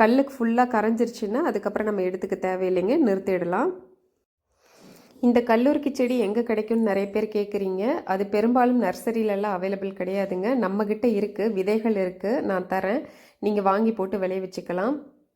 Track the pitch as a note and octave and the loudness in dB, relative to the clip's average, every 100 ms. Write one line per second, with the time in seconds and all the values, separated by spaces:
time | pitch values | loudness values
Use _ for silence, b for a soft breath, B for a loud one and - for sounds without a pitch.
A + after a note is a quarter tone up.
0 | A3 C4 C#4 - A#3 A#3 B3 A3+ G#3+ A3+ | 4 4 2 -2 0 2 2 2 0 2
1 | A#3 - G3+ A#3+ E4 G#3 G3+ A3 G#3+ G3+ | 0 -2 -4 0 0 -2 -2 -2 -2 0
2 | F#3 F#3+ F#3+ G3 F#3 F#3 F#3 F#3 F#3 D#4 | -2 -2 -4 -2 -2 0 0 2 2 4
3 | B3 F#3+ G3 F#3 E3+ F#3+ F4 - - _ | 4 2 0 0 0 0 0 -4 -14 _
4 | _ _ _ _ _ _ B B B B | _ _ _ _ _ _ B B B B
5 | B - B3 A#3+ A#3+ A3+ B3+ D4 C#4+ C4+ | B 0 2 2 4 4 4 2 -2 -2
6 | B3 B3+ G3 A3 A#3 G#3+ G#3+ A3+ G#3+ G3 | 0 0 0 0 0 -2 0 0 2 0
7 | G3 G#3+ G#3+ G#3+ G#3 G3+ F#3+ F#3 A3+ E4+ | 0 -2 -2 -2 -4 -4 -2 -2 -2 -2
8 | - F#3+ G3+ G#3+ A3+ B3 B3 B3 F#3 - | -2 -2 0 2 2 4 4 4 0 -2
9 | A#3+ A3+ G#3+ G3 G#3 F3+ F#3+ G3 G3 G3 | -4 -2 0 0 -2 -2 -4 -4 -6 -6
10 | F#3 G3 F#3+ F#3 G3+ C4 F#3 G3+ G#3 G#3+ | -4 -2 -2 -2 -2 0 0 0 -2 0
11 | B3 G3+ G#3 - A3 F#3+ F#3 A3 A3+ G3+ | 0 0 -2 -2 -2 0 0 0 2 0
12 | F#3 F#3 G3 C#4 G#3 F#3 F3+ F#3+ F#3+ B3+ | -2 -2 -2 -2 0 -2 -2 -2 0 -2
13 | B B B B G3+ G#3 G3 G3 A3+ A3 | B B B B -2 2 2 4 2 0
14 | F#3+ G#3 F#3 F#3+ F#3 - - F3+ A3 D4 | -2 -2 -2 -2 -6 -8 -6 -2 -2 -4
15 | - _ _ | -8 _ _